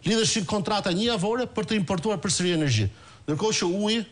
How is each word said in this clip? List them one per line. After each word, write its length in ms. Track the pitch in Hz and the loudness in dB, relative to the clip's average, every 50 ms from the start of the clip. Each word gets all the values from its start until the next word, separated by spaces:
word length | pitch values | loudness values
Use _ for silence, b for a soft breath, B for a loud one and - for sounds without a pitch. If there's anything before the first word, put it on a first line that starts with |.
| - | 0
lidheshin 420 | 170 214 226 226 - - 226 190 | 2 2 2 2 2 0 0 -2
kontrata 460 | - 208 208 180 - 214 202 - 196 | 0 -2 -2 0 0 -2 0 0 0
një 160 | 170 180 226 240 233 | 0 0 0 0 0
javore 340 | 202 170 214 233 254 247 | 0 0 0 0 -2 -2
për 240 | - - - 202 - | -4 -4 -6 -2 0
të 80 | 226 214 | 0 0
importuar 400 | 180 - 196 175 143 220 208 165 | 0 0 -2 -2 0 -2 -2 0
përsëri 380 | - 202 - - 180 180 175 160 | -2 -2 -2 0 0 2 2 2
energji. 300 | 156 143 120 107 107 98 B B B B B B B - | 2 2 2 2 2 0 B B B B B B B -4
Ndërkohë 300 | 151 147 196 220 214 - | -2 0 0 0 0 0
që 100 | 208 175 175 202 | 0 0 0 0
uji 240 | 208 214 220 233 214 - | 0 0 0 -2 -2 -6